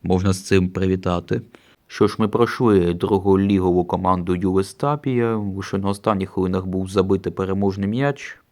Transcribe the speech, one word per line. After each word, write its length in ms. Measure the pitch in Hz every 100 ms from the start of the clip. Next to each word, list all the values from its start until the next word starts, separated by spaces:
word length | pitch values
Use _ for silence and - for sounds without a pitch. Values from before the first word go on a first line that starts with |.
Можна 300 | 87 92 95
з 80 | 92
цим 280 | - 98 90
привітати. 720 | 92 92 92 92 87 85 - - - _ _ _
Що 200 | - 107
ж, 80 | -
ми 80 | 107
пройшли 680 | 113 117 - 123 101 87
другу 460 | 87 123 101 95 95
лігову 460 | 98 98 90 90 87
команду 500 | 90 92 92 87 90
Ювес 380 | 95 95 95
Тапія. 640 | - 143 147 139 123 117 113
Лише 420 | 101 95 95 98
на 120 | 98
останніх 400 | 98 - 101 95
хвилинах 360 | - 92 92 92
був 240 | 92 95
забитий 440 | 98 95 98 95
переможний 540 | 85 95 98 101 98 98
м'яч. 500 | 117 143 143 - - _